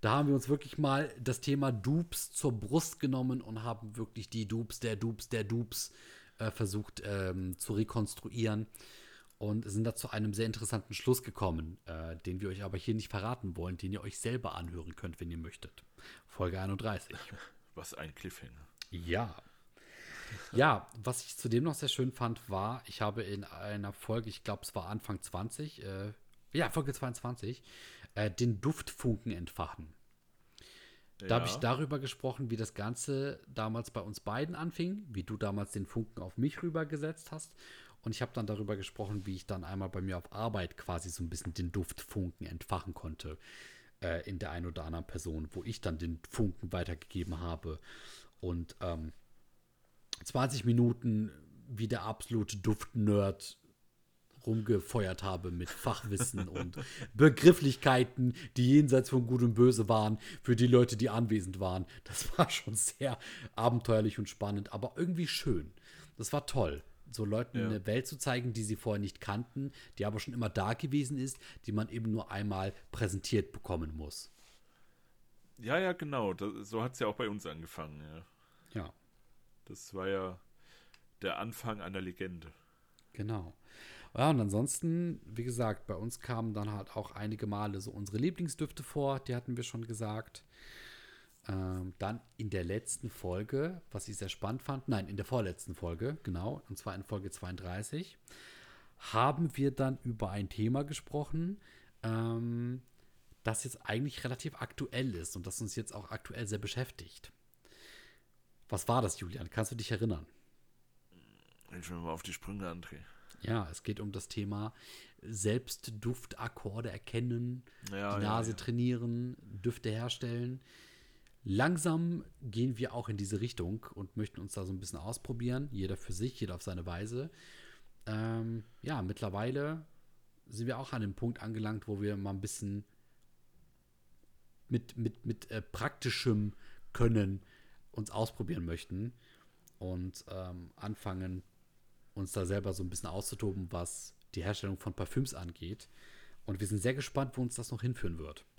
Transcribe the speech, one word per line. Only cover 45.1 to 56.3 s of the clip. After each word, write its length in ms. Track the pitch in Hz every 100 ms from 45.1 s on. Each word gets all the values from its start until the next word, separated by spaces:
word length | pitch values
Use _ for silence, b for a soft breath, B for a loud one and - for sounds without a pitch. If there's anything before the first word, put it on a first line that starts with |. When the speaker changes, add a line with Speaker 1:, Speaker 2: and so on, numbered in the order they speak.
| 90 90 78 80
Speaker 1:
wo 100 | -
ich 180 | - 110
dann 180 | 101 82
den 200 | 85 82 -
Funken 440 | - 104 - 90
weitergegeben 680 | 90 87 80 - 95 87 85
habe 400 | 87 80 82 78 B B B B B -
und, 340 | 92 87 82 -
ähm, 320 | 87 82 80 - - - - - _ _ _ _ - -
zwanzig 400 | - 127 131 123
Minuten 680 | 107 117 120 120 120 107 107 71 78 - -
wie 180 | 117 110
der 140 | 113
absolute 540 | 90 - - 117 104 104
Duftnerd 1040 | 101 104 - 117 104 101 98 98 - - _ _ _ _ _ _ _ - -
rumgefeuert 760 | 113 107 104 - 120 98 92
habe 300 | 101 92 90
mit 180 | 87 87
Fachwissen 800 | - - 107 110 101 123